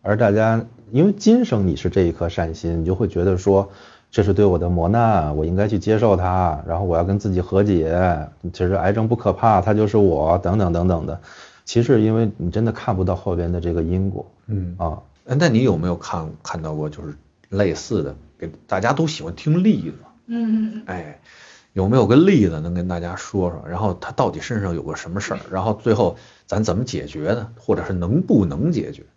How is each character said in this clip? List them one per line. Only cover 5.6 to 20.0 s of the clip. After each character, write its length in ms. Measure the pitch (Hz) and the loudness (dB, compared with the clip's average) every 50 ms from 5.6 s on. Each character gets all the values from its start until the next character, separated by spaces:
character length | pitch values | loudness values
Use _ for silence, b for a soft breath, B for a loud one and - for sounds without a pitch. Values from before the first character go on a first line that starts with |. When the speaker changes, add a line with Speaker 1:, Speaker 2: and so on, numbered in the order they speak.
| 104 | 0
Speaker 1:
去 120 | 104 110 92 | 0 -2 -2
接 180 | - 104 110 | 0 0 2
受 180 | 107 113 110 98 | 4 4 4 4
它， 440 | 92 90 90 92 92 92 85 76 71 71 | 4 2 0 0 0 0 0 -2 -4 -6
然 100 | 80 82 | -6 -4
后 60 | 87 101 | -2 -2
我 120 | 90 85 | 0 0
要 60 | 82 87 | 0 0
跟 140 | 92 98 | 0 -2
自 140 | 101 - 104 | -2 0 -2
己 80 | 92 90 | -2 -2
和 220 | 85 - 98 95 104 | -2 0 2 2 2
解， 640 | 104 95 85 80 80 85 90 92 90 85 76 76 - - _ - 87 | 4 2 2 2 0 2 2 2 2 0 -2 -4 -12 -14 _ -12 -12
其 160 | - - 90 | -4 -2 -2
实 60 | 90 95 | 0 0
癌 180 | - 85 95 | 0 0 0
症 160 | 104 113 110 | 0 0 0
不 80 | 110 120 | 0 0
可 160 | 113 - 101 | 0 0 -2
怕， 300 | 92 - - 113 107 92 | 0 2 2 4 4 4
它 120 | 98 110 104 | 4 2 2
就 140 | 107 107 | 2 2
是 100 | 101 - | 2 4
我， 400 | 110 101 92 82 73 76 80 87 92 | 4 4 4 4 2 2 2 2 2
等 180 | - 87 95 | 2 0 0
等 160 | 110 98 87 85 | 2 2 0 0
等 140 | 85 87 | 2 2
等 180 | 92 90 80 78 | 2 0 0 -2
的。 140 | - 76 - B B B B B B B B B | -6 -8 -10 B B B B B B B B B
其 180 | - - 120 | -2 0 0
实 200 | 120 147 135 110 | 4 4 4 4
因 120 | 107 110 110 | 4 2 2
为 160 | 113 117 107 - | 2 0 0 -2
你 160 | - 85 87 | -4 -6 -4
真 140 | 87 110 113 | -2 0 -2
的 60 | 113 107 | -2 -2
看 200 | - - - 104 | -4 -4 -4 -2
不 80 | 95 92 | 0 0
到 100 | 92 92 | 0 -2
后 200 | 92 - 101 87 | -2 -4 -4 -4
边 140 | 82 87 85 | -2 -2 -2
的 120 | 87 87 | -4 -4
这 120 | 82 87 82 | -2 -2 -2
个 80 | 82 | -2
因 280 | 82 82 90 92 98 98 | -2 0 -2 -2 -2 -2
果。 140 | 95 - - - _ _ _ | -4 -6 -12 -14 _ _ _
Speaker 2:
嗯。 280 | - 107 98 92 87 87 | -8 -6 -6 -6 -8 -8
Speaker 1:
啊。 240 | 90 87 80 78 - - _ _ _ _ | -6 -6 -6 -6 -8 -14 _ _ _ _
Speaker 2:
哎， 100 | - 127 143 | -4 0 2
那 80 | 175 | 2
你 160 | 160 113 113 - | 4 4 4 4
有 140 | 123 92 | 2 2
没 100 | 78 82 | 2 0
有 80 | 92 87 | -2 -4
看， 340 | 82 - - - 87 80 78 78 - _ | -4 -6 -8 -8 -6 -6 -8 -12 -14 _
看 180 | - - 85 | -12 -10 -8
到 140 | 78 78 78 | -8 -8 -6
过 140 | 76 76 76 | -6 -6 -8
就 120 | 73 - 78 | -8 -10 -14
是 80 | 76 73 - _ _ _ _ _ _ | -14 -16 -16 _ _ _ _ _ _
类 240 | 98 98 104 90 78 | -2 0 0 0 0
似 300 | - - - 117 95 76 | -4 -6 -4 -4 -2 -2
的， 120 | 67 69 - - - _ | -4 -10 -14 -20 -20 _
给 140 | _ - 85 76 - _ | _ -14 -14 -14 -18 _
大 140 | _ 104 95 | _ -4 0
家 100 | 101 120 | 0 0
都 160 | 143 143 165 | 0 0 -2
喜 160 | 151 - - 147 | -2 -4 -8 -10
欢 100 | - 90 | -12 -12
听 300 | - - 156 156 180 185 | -6 -2 0 2 4 4
例 260 | 220 185 - 87 80 | 4 2 2 -2 -8
子。 60 | - - | -12 -14